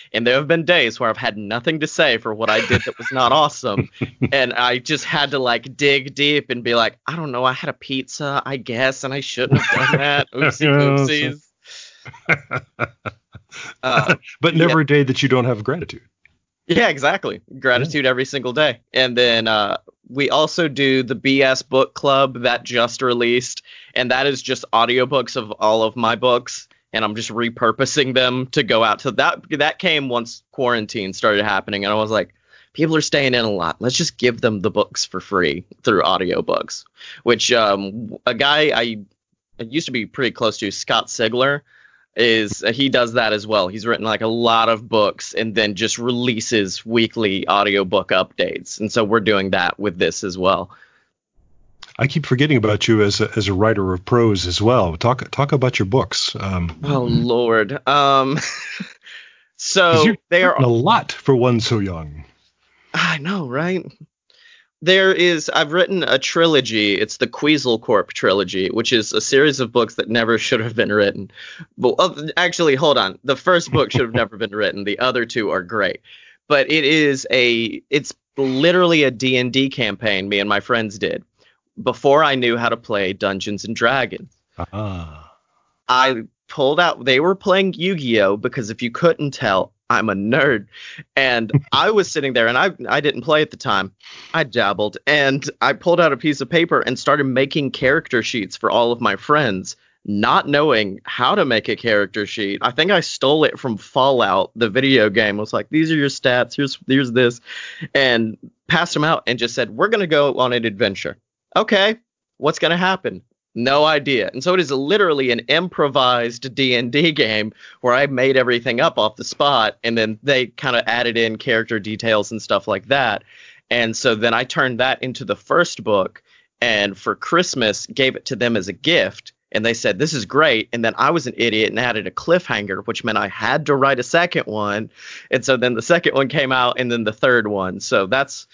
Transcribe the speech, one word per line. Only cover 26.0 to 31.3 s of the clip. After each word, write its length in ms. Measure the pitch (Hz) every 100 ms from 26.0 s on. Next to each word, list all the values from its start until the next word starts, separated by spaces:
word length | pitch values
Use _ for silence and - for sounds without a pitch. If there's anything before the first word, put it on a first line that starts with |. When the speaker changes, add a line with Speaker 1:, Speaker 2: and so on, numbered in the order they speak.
| 113 117
Speaker 1:
books, 520 | 123 123 123 - - _ _
and 120 | 113
I'm 100 | 107
just 160 | 107 113
repurposing 840 | 113 117 120 113 113 131 151 131
them 320 | 127 127 127 127
to 140 | 151
go 180 | 120 113
out 180 | 113 101
to 120 | 139
that. 280 | 107 151 - -
That 280 | 147 147 -
came 300 | 185 151 135
once 340 | 120 117 - _
quarantine 600 | - 123 120 104 117 95
started 320 | 92 117